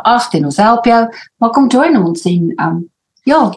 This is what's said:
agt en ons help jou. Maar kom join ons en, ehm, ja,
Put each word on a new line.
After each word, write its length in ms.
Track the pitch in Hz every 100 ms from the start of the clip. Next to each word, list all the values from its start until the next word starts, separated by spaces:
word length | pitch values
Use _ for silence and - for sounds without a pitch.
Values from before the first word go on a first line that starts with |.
agt 300 | 214 240 -
en 120 | 156
ons 120 | 147 139
help 280 | 214 233
jou. 220 | 233 233 226 - - _
Maar 100 | 233
kom 180 | 277 254
join 280 | 254 330 269
ons 280 | 170 170
en, 280 | 180 175 170 -
ehm, 200 | 165 170 170 _ _ _
ja, 240 | 262 302 214